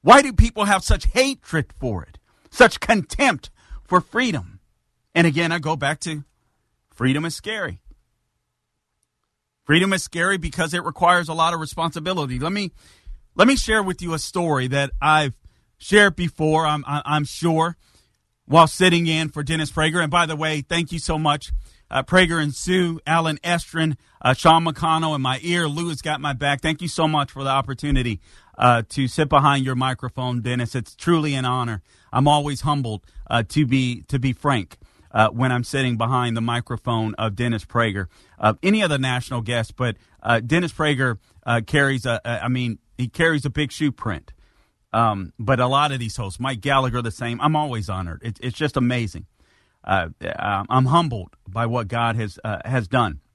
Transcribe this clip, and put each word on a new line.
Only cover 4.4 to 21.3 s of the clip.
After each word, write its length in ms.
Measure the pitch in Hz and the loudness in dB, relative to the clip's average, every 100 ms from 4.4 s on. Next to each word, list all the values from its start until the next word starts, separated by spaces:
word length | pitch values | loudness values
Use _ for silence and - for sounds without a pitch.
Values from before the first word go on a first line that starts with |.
| 90 - _ _ _ _ _ | -8 -20 _ _ _ _ _
And 120 | 165 170 | 2 2
again, 260 | 147 170 | 2 -2
I 60 | 170 | -2
go 180 | 156 156 | -4 -2
back 240 | 143 156 | -2 -4
to 240 | 170 151 139 _ _ _ _ _ _ | -8 -10 -12 _ _ _ _ _ _
freedom 300 | _ 127 139 | _ 0 0
is 100 | 165 | -2
scary. 460 | - 202 220 165 90 - - _ _ _ _ _ _ _ _ _ _ _ _ _ _ _ _ | -8 -10 -8 -8 -10 -18 -20 _ _ _ _ _ _ _ _ _ _ _ _ _ _ _ _
Freedom 280 | - 156 190 | 2 2 4
is 100 | 190 | 0
scary 340 | - 170 180 196 | -4 -4 -2 -2
because 380 | 147 160 165 | -6 -4 -4
it 80 | 175 | -4
requires 460 | 170 - 175 175 160 | -6 0 2 2 0
a 60 | |
lot 200 | 160 165 | 0 0
of 60 | 170 | 0
responsibility. 800 | 156 - 165 165 160 185 143 123 | -6 -6 -6 -4 -4 -4 -4 -4
Let 140 | 156 | -4
me, 200 | 202 190 _ _ _ - - _ | -4 -6 _ _ _ -18 -18 _
let 120 | - 214 | 2 4
me 80 | |
share 280 | 262 - 220 | 4 2 0
with 200 | 190 180 | 0 -4
you 120 | 175 | -6
a 40 | 160 | -6
story 480 | - 185 170 143 127 | -4 -4 0 0 0
that 220 | 139 139 - | -2 -2 0
I've 360 | 147 156 147 - - _ _ _ | 2 2 2 -6 -20 _ _ _
shared 380 | - 208 202 165 | 2 6 6 4
before, 500 | 170 - 156 156 156 | -6 -2 0 2 0
I'm, 180 | 151 135 | -2 -4
I, 160 | 147 | -6
I'm 200 | 139 151 | -2 -2
sure, 520 | 147 - 165 160 165 165 _ _ _ _ _ _ - | -2 -2 0 2 0 -2 _ _ _ _ _ _ 4
while 200 | 151 160 | 6 6
sitting 400 | - 185 170 165 | 6 4 4 2
in 220 | 160 156 | -2 -2
for 140 | 151 | -6
Dennis 280 | 143 165 151 | -4 -4 -2
Prager. 320 | - 156 170 | 0 0 0
And 80 | 160 | 0
by 160 | 175 165 | 2 0
the 100 | 156 | -2
way, 260 | 156 151 | -2 -4
thank 280 | 139 170 170 | -2 -4 -2
you 80 | 165 | -6
so 200 | - 156 | -4 0
much 340 | 156 | 2